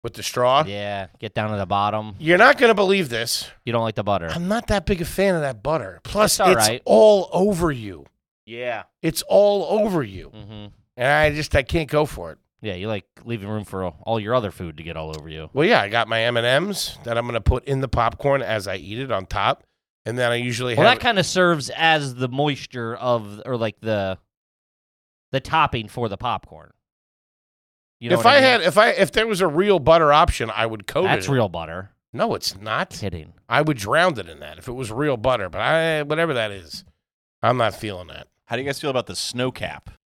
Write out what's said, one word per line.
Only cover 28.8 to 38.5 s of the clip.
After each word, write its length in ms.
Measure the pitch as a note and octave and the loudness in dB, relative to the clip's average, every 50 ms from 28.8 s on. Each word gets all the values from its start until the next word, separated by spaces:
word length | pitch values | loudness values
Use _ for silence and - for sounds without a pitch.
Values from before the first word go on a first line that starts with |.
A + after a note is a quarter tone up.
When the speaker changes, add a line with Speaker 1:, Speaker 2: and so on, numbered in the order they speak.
| A3 A#3+ | 4 4
Speaker 1:
if 200 | G3 E3 G3 - | 4 2 0 2
there 140 | - A3 A3 | 2 -2 0
was 140 | A3+ G#3+ E3+ | 0 0 0
a 60 | F#3+ | 0
real 320 | E3+ C#3+ E3 G3 G#3 G3 E3+ | 2 2 2 2 4 2 4
butter 340 | B2 D3+ D#3+ E3+ D#3+ D3 C#3+ | 6 6 6 6 8 6 6
option, 380 | D3+ E3+ - - - A#2+ A2+ G2+ | 6 6 4 2 -4 -6 -4 -2
I 120 | G#2 A2+ | -2 -2
would 200 | A#2 A2 G#2+ - | -2 -4 -8 -10
coat 160 | - - D3 F#3 | -4 -2 0 2
Speaker 2:
That's 220 | F#3+ D3 G2+ F#2+ | 2 0 0 0
Speaker 1:
it 40 | F#2 | 0
in 60 | C#3 | 2
Speaker 2:
real 140 | B2+ A2 F#2+ | 2 2 0
butter. 420 | E2 E2 E2 D#2 E2 F2+ G2 G2+ _ _ _ _ - | -2 -6 -8 -8 -10 -12 -12 -14 _ _ _ _ -4
Speaker 1:
No, 220 | A#2+ G3+ A#3 - | -4 -2 -2 -2
it's 200 | F#2 - - - F#2+ | -4 -4 -8 -8 -8
not. 320 | G#2 A2 A2 C3+ F#3+ _ | -6 -4 -4 -4 -4 _
Speaker 2:
Kidding. 420 | - - A2 G2 E2+ E2 D#2 F2 - _ _ - | -8 -8 -8 -8 -8 -8 -14 -16 -20 _ _ 0
Speaker 1:
I 120 | A2+ C3+ | 0 2
would 160 | D#3 D#3 D3 | 2 2 0
drown 400 | A#2 G2 G2+ B2+ D#3+ F3 F#3 D3 A2 | -2 -2 0 2 2 2 2 0 -4
it 100 | F2+ E2+ | -10 -12
in 100 | D#2 C#2+ | -14 -16
that 180 | D2 D2+ D#2+ | -16 -16 -16
if 100 | - - | -14 -14
it 40 | - A#2+ | -12 -10
was 180 | C3 C3 G2+ | -10 -10 -8
real 260 | A2 B2+ D3 D3+ C3 | -6 -4 -2 -2 -2
butter, 320 | A2 G#2 C3 B2+ A2+ G2 F2+ | 0 0 0 0 0 -2 -6
but 120 | D#2+ F#2 | -6 -4
I, 420 | A2 C3 D#3 E3 E3 E3 D#3+ D3+ D3 | -2 0 0 0 0 0 -2 -2 -4
whatever 300 | C#3+ D3+ D#3+ E3+ E3 C#3 | -4 -2 -2 -2 -2 0
that 160 | A#2+ A2 G#2+ | -2 -4 -4
is, 340 | G2+ F#2+ E2+ D#2+ - - - _ _ _ _ _ _ _ _ _ _ _ | -6 -12 -16 -16 -18 -18 -18 _ _ _ _ _ _ _ _ _ _ _
I'm 160 | - A2 B2+ | 0 0 2
not 160 | B2 A2+ G#2+ F#2+ | 2 0 -2 -2
feeling 320 | - - G#2+ G2 F2+ F2+ | -6 -10 -10 -10 -10 -14
that. 200 | E2 D#2 - - _ _ _ _ | -16 -18 -18 -20 _ _ _ _
Speaker 3:
How 100 | _ | _